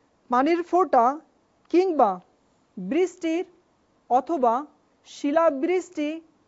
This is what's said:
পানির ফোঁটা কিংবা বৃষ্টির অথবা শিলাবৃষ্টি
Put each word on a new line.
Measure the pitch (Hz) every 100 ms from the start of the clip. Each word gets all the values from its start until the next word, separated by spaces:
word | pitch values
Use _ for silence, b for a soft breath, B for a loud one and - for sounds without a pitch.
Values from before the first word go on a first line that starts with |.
| _ _ -
পানির | 247 285 349
ফোঁটা | 339 349 302 254 233 302 - _ _ _ _
কিংবা | 339 381 302 214 180 _ _ _ _ _ -
বৃষ্টির | 185 311 359 - 330 330 349 _ _ _ _ _ -
অথবা | 247 269 330 240 240 294 _ _ _
শিলাবৃষ্টি | - - 285 320 330 277 330 370 - - 294 320 - _